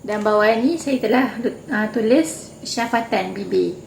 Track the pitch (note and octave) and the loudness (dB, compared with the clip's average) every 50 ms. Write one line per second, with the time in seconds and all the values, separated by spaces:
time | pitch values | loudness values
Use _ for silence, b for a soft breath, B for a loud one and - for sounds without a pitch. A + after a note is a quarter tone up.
0 | - G3+ G#3 G#3 G#3 G#3+ G#3 G#3 G#3 A3 A3+ A3+ A#3+ C#4+ E4+ D#4+ - C#4+ C4+ B3+ | -6 -6 -6 -2 0 2 4 6 6 4 4 4 2 0 0 0 -2 -2 -2 0
1 | - G#3 A#3 B3+ C4+ G#3+ G3+ A3 A#3 A3+ - - - - C4 G#3 G#3+ G#3+ - A#3+ | 2 2 2 2 2 2 -2 -4 -4 -4 -6 -6 -8 -6 -2 -2 -2 -2 -2 -2
2 | G#3+ A3 B3 D#4 D#4+ - - - - - - - - - - B3 A#3 A#3 - A#3 | 2 4 4 4 4 0 -4 -12 -14 -18 -18 -16 -12 -8 -4 -4 -2 0 0 -2
3 | A3+ - - F#3+ F#3 F#3+ F#3+ G3 G3 F3+ F#3+ F#3 - F3 - - - | -2 0 -2 -4 -2 -4 -6 -8 -6 -2 0 0 0 0 -4 -10 -14